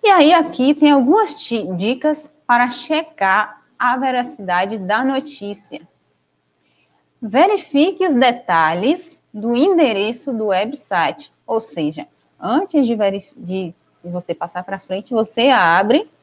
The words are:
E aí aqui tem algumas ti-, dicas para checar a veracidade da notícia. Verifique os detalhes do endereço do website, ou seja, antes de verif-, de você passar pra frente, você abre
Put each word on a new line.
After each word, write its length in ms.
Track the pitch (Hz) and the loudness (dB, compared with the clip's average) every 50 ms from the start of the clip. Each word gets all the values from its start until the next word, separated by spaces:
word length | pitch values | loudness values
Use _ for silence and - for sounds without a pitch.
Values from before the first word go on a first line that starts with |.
| - | 4
E 40 | 427 | 4
aí 240 | 392 370 294 302 339 | 6 6 6 6 6
aqui 400 | 349 311 - - - 254 269 294 | 4 4 0 -2 0 2 2 2
tem 180 | 294 302 294 | 4 4 4
algumas 420 | 294 277 254 247 320 427 440 359 302 | 6 4 4 4 4 2 2 0 -4
ti-, 300 | - - - 233 226 196 165 185 175 | -10 -10 -6 -6 -6 -6 -6 -6 -4
dicas 520 | 185 214 254 254 - 302 302 294 - - _ _ _ | -2 -2 -4 0 0 -2 -2 -2 -6 -20 _ _ _
para 240 | _ 240 240 247 240 | _ 2 2 2 0
checar 920 | 247 - - - 311 302 330 320 - - 196 190 190 202 214 - - - _ _ _ _ | -2 -8 -6 -2 -2 -2 -2 -4 -6 -2 0 2 2 2 0 -2 -6 -20 _ _ _ _
a 160 | - 247 247 | -2 -2 0
veracidade 800 | 262 254 269 254 247 247 247 - - 202 180 180 180 185 202 214 220 | 0 -2 -2 -2 -2 -4 -6 -8 -14 -6 -4 -2 -2 -2 -2 -4 -8
da 240 | 190 185 202 220 | -4 -2 -2 0
notícia. 800 | 254 262 269 262 294 302 - - 202 202 202 - - - - - - _ _ _ _ _ _ _ _ _ _ _ _ _ _ _ _ _ _ _ _ _ _ _ _ _ _ _ | 0 0 -2 -2 -4 -6 -14 -12 -12 -12 -12 -12 -16 -18 -18 -18 -20 _ _ _ _ _ _ _ _ _ _ _ _ _ _ _ _ _ _ _ _ _ _ _ _ _ _ _
Verifique 840 | - 214 190 247 320 392 427 392 - - - 277 294 359 381 381 370 | -12 -4 2 2 2 4 2 -2 -4 -2 0 2 2 2 2 -2 -2
os 80 | 370 294 | 0 2
detalhes 1120 | 240 254 247 240 240 - - 180 165 160 156 165 175 190 247 330 339 - - - _ _ _ _ | 2 2 2 0 -2 -4 -2 0 2 2 2 0 0 0 0 -2 -2 -4 -16 -20 _ _ _ _
do 220 | 214 208 226 240 | -8 -4 -4 0
endereço 800 | 240 277 392 392 330 330 254 220 196 202 214 240 240 - - 262 | 0 2 2 4 4 2 2 2 0 -2 -4 -4 -6 -8 -8 -6
do 140 | 220 220 214 | -4 -2 0
website, 840 | 190 185 202 226 277 - - _ 202 175 165 143 - - - - _ _ _ - | 0 0 -2 -4 -6 -12 -10 _ -2 0 0 -2 -2 -6 -14 -20 _ _ _ -6
ou 140 | 220 220 | -6 -6
seja, 440 | 220 - - - 156 151 156 151 - _ _ _ _ _ _ _ | -6 -6 -8 -4 -4 -4 -4 -6 -14 _ _ _ _ _ _ _
antes 480 | - 147 165 285 392 381 - 311 269 | -6 -2 -2 -2 -2 0 0 0 0
de 100 | 226 233 214 | 0 0 0
verif-, 360 | 214 196 196 202 190 _ _ - | 0 -2 -2 -4 -10 _ _ -18
de 360 | - 175 185 190 190 170 170 _ _ _ _ _ _ | -12 -8 -6 -6 -6 -8 -10 _ _ _ _ _ _
você 320 | 175 175 180 175 - 170 | -10 -10 -10 -8 -8 -8
passar 300 | - - 175 - 180 180 | -8 -8 -10 -10 -12 -10
pra 120 | - 196 190 | -10 -12 -12
frente, 360 | _ _ 185 196 - - 254 | _ _ -10 -10 -8 -4 -2
você 340 | 226 220 220 - - 233 277 | -2 -2 -2 -2 0 2 2
abre 640 | 269 220 185 165 165 175 202 208 240 311 440 - _ _ | 4 4 4 4 4 4 4 4 2 2 0 -2 _ _